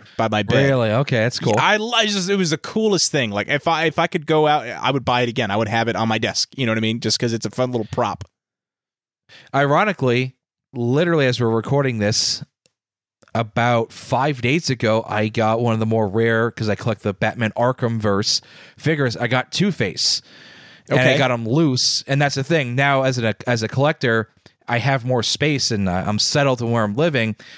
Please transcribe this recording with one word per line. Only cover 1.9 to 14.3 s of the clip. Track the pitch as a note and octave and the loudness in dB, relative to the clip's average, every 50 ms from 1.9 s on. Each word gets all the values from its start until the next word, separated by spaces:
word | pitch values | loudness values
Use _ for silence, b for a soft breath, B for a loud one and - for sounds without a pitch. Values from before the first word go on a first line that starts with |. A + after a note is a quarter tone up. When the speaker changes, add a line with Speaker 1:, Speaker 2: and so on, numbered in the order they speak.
| A#3+ A3+ A3 | 0 0 0
Speaker 1:
just, | G#3+ G#3 G3 F3+ F#3 | 0 0 -2 -2 -2
it | G3+ | 0
was | G3 F#3 D#3+ | 0 0 0
the | D#3 | -2
coolest | C#3+ - - - A3 A3 A3 G3+ E3 - - | -4 -4 -4 -2 0 2 2 2 2 0 0
thing. | - D3 B2 G#2+ | 0 0 -2 0
Like, | G2+ G2+ G2+ - | -2 -2 -2 0
if | C#3 C#3+ - | -2 0 0
I, | E3+ E3 D#3 E3 | 0 0 2 0
if | D#3+ D3 - | 0 0 0
I | E3+ | -2
could | E3+ - F3 D3 | 0 -2 -4 -2
go | D3 D#3 D#3 D3+ | 2 2 4 4
out, | D3+ D3 D3+ A2+ | 4 4 2 0
I | A#2+ G#2 D2+ - B2 | -4 -6 -2 0 0
would | C3+ C#3 A#2+ | 0 0 0
buy | C3 B2 B2 B2 | 0 0 2 2
it | |
again. | A#2+ A2 B2 A#2 G2 | 0 0 -2 -2 0
I | G2+ | 0
would | G#2+ A2+ | 0 0
have | G#2+ G#2+ A2+ A2+ A#2 | 0 0 0 0 0
it | A2 | 0
on | F2+ A2+ | 0 0
my | A2+ A2 A2+ | 0 0 0
desk. | A2 G#2 F#2+ - - - - | -2 -2 -2 -4 -4 -6 -4
You | - C3+ | -4 -2
know | A2+ | -2
what | A2 | -2
I | A2 | 0
mean? | A2 A2 A2+ A#2+ | 0 -2 -2 -2
Just | - A2+ - - | -2 -2 -2 0
'cause | - A#2+ A2+ | -2 -2 -2
it's | A#2 - | -2 -6
a | G#2+ | -6
fun | - - B2+ B2 B2 | -4 -2 -2 -2 -2
little | A#2 G#2+ - | -4 -4 -4
prop. | - - A#2+ G2+ F#2 - - - _ _ _ _ _ _ _ _ _ _ _ _ _ _ _ _ _ _ _ B B B B B B | -4 -4 -4 -4 -4 -8 -12 -16 _ _ _ _ _ _ _ _ _ _ _ _ _ _ _ _ _ _ _ B B B B B B
Speaker 2:
Ironically, | C3+ C#3+ C#3 C#3+ E3 G#3 G#3+ F#3 - C3 B2+ A#2+ B2 B2+ C3 - _ _ _ _ _ _ _ - | 0 2 4 4 2 2 2 0 0 0 2 2 2 0 -2 -6 _ _ _ _ _ _ _ -8
literally | B2 A#2+ A#2 B2+ D3 E3+ F3 E3 D#3 C#3 | -4 -2 0 2 2 2 2 2 2 2
as | B2+ B2 A2+ | 2 0 0
we're | B2 A2+ | 0 0
recording | A2+ A2+ G#2+ - C#3 C#3+ C#3 C3+ A#2+ A2 | 0 0 0 0 0 0 0 0 -2 0
this, | G#2 G#2 A2 - - - - - - _ _ _ _ _ _ _ _ _ _ _ _ _ _ _ - _ - | 0 0 0 0 -2 -2 -4 -6 -8 _ _ _ _ _ _ _ _ _ _ _ _ _ _ _ -16 _ -4
about | A2 A#2 A2 - A#2+ A#2 A#2+ A#2+ A#2 A2+ - | -4 -4 -2 -2 0 2 2 2 2 0 -2
five | - - - - C#3 A#2+ C3+ D3+ | -6 -10 -6 -2 0 0 0 0